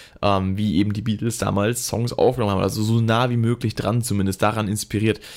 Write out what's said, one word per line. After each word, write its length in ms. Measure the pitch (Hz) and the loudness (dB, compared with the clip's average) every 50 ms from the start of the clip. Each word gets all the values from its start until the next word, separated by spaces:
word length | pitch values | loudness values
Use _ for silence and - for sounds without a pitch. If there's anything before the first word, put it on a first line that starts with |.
| - - - - | -20 -20 -8 -2
ähm, 360 | - 101 98 95 95 95 95 | 0 2 2 2 0 0 -2
wie 180 | 101 107 107 76 | 0 0 2 2
eben 160 | 87 104 104 | 2 2 2
die 100 | 104 107 | 0 -2
Beatles 360 | 104 113 107 - 113 117 113 | -2 -2 -2 -2 -2 -4 -4
damals 500 | - 95 101 98 98 101 113 123 - - | -2 -2 -2 0 0 0 0 -2 -4 -4
Songs 240 | - - 107 120 120 | -4 -4 -4 -4 -2
aufgenommen 400 | - - - 120 131 127 110 104 | 0 2 2 2 2 2 0 0
haben. 100 | 98 95 | 0 2
Also 220 | 95 98 - 107 107 | 0 0 0 0 0
so 160 | 110 113 117 | 2 2 2
nah 300 | 113 113 113 117 127 123 | 4 4 2 2 2 2
wie 80 | 120 | 2
möglich 360 | 120 113 113 120 120 - 110 - | 2 2 2 0 0 -2 -4 -4
dran 280 | - - 101 113 120 | -2 -2 0 0 0
zumindest, 400 | 117 - 101 101 95 95 92 - | 0 0 0 0 0 0 0 0
daran 260 | 107 104 110 110 107 | 0 0 2 0 -2
inspiriert, 540 | 95 107 104 - - - 101 110 110 104 - - - - | -2 -4 -4 -4 -4 -2 0 2 0 0 -2 -6 -18 -20